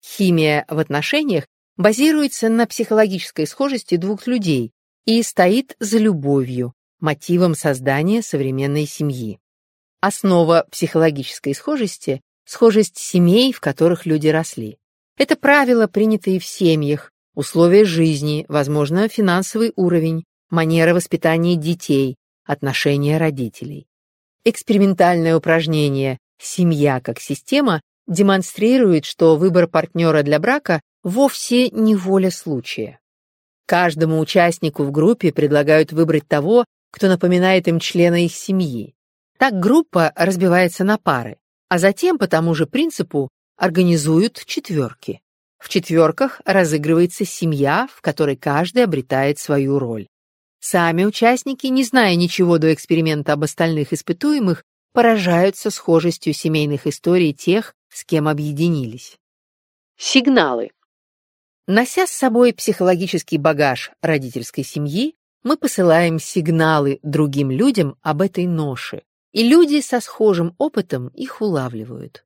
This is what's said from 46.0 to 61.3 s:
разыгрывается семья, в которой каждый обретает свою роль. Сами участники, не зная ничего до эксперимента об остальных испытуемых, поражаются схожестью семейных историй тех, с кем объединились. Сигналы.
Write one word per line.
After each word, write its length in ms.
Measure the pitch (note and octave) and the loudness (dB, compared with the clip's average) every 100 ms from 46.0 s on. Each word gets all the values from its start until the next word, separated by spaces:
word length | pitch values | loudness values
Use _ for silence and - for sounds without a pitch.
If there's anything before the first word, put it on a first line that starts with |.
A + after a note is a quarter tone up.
| D#3 D#3+ C4+ - - | 2 2 -4 -4 0
разыгрывается 800 | F#3+ E3+ D3+ D3 E3 F3 - G3 | 2 2 0 0 2 0 -2 -8
семья, 640 | - E3 D3 C#3 E3 C4 | -4 -4 0 0 0 -2
в 80 | - | -6
которой 360 | - D3 D3+ C3+ | -6 -2 -2 -2
каждый 480 | - C#3+ F3 B3 A#3 | -2 -2 -2 0 0
обретает 540 | D3+ B2 C3 C#3 C#3+ | -2 -2 -2 0 -2
свою 380 | - C#3+ C3+ C#3 | -2 -2 0 -2
роль. 300 | B2+ A2+ G2 _ _ _ _ _ | -4 -8 -12 _ _ _ _ _
Сами 420 | - F3+ E3+ E3 | -4 0 2 2
участники, 640 | G3 G#3 A#3 B3+ - C4 C4 | 0 2 2 2 -4 -8 -2
не 160 | B3+ | -2
зная 320 | B3 C4 G#3+ F3 | 0 2 2 2
ничего 420 | F3 - F3 E3+ | 0 0 2 4
до 160 | D#3 | 2
эксперимента 600 | D#3 - D#3+ D#3+ D3+ C#3+ | 0 0 0 0 -2 -2
об 100 | D3 | -2
остальных 480 | D3+ - E3 D#3+ C#3+ | -2 -2 -2 -2 -4
испытуемых, 720 | D#3 - E3+ D4 D4+ G3+ E3 _ _ _ | -6 -6 -4 -2 0 0 -2 _ _ _
поражаются 760 | - A#3 A3 F3+ E3+ F#3+ - G#3+ | 2 2 2 2 2 2 0 -8
схожестью 640 | - - E3 E3+ E3 - | -8 0 2 2 -4 -6
семейных 540 | D3+ D#3+ D#3 D3+ C#3+ D3+ | -4 -2 -2 -2 -2 -4
историй 460 | C#3+ - F3+ E3 | -4 0 2 0
тех, 420 | C#3+ - F#3+ A3 _ _ | -2 -2 -2 -2 _ _
с 160 | - - | -20 -4
кем 220 | D#3+ D3+ | -2 0
объединились. 880 | D3 D3+ C#3+ E3+ D#3+ B2 A#2+ - _ _ _ _ _ _ _ _ _ | -2 -4 -2 -2 -2 -6 -12 -20 _ _ _ _ _ _ _ _ _
Сигналы. 760 | - C4 B3+ B3+ D#3 A#2+ G#2 _ _ _ _ _ _ | 0 2 4 2 2 -2 -6 _ _ _ _ _ _